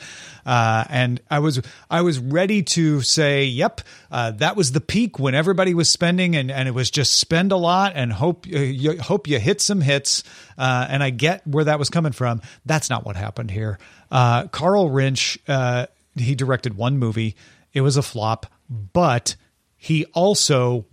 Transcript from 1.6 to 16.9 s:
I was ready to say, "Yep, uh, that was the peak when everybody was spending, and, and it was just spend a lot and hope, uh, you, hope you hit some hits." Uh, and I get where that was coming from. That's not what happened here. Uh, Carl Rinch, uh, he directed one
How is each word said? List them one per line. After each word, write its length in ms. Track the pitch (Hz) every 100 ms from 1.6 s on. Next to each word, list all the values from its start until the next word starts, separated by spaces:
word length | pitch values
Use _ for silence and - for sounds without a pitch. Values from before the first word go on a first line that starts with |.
| - - -
I 140 | 170
was 160 | 175 135
ready 460 | 127 156 190 214
to 380 | 170 170 160 147
say, 420 | 123 - 147 139
"Yep, 380 | 139 123 214 - - - _
uh, 200 | 123 117
that 240 | 107 156 202
was 160 | 139
the 100 | 127
peak 380 | - 202 233 -
when 160 | 135 131
everybody 400 | 165 185 185 170
was 120 | 160
spending, 480 | - 175 180 180 156
and, 140 | 131
and 180 | 135 131
it 40 |
was 180 | 123 123
just 240 | 151 131
spend 380 | - - 165 196
a 60 | 185
lot 360 | 170 180 196
and 180 | 160 120
hope, 360 | 101 165 170 185
uh, 60 | 156
you, 420 | 135 135 151 160
hope 280 | 131 202 147
you 100 | 135
hit 240 | 107 208
some 200 | - 202
hits." 420 | 139 143 - - - - - -
Uh, 300 | 131 123 131
and 140 | 135
I 80 | 135
get 340 | 120 147 190 156
where 200 | 143 151
that 120 | 151
was 140 | 139
coming 220 | 170 160
from. 280 | - 123 117 - - -
That's 240 | 156 -
not 160 | 117 110
what 100 | 90
happened 360 | 104 107 113
here. 260 | 98 110 98 - - _
Uh, 380 | 135 123 120 -
Carl 420 | - 170 202 170
Rinch, 480 | 135 135 131 - - -
uh, 380 | 139 123 123 127 _ _ -
he 180 | 123
directed 420 | 135 131 127 123 101
one 220 | 120